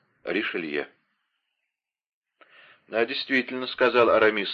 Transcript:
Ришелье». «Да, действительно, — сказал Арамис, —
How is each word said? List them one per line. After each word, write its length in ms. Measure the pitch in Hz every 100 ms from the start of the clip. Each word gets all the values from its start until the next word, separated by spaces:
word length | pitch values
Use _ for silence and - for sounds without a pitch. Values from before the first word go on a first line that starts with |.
| _ _
Ришелье». 640 | - 90 113 98 80 73 69 _ _ _ _ _ _ _ _ _ _ _ _ _ _ _ - _ - _ _
«Да, 160 | 110 120
действительно, — 600 | 123 - 135 120 127 127
сказал 420 | - 127 120 113
Арамис, — 440 | 104 110 107 95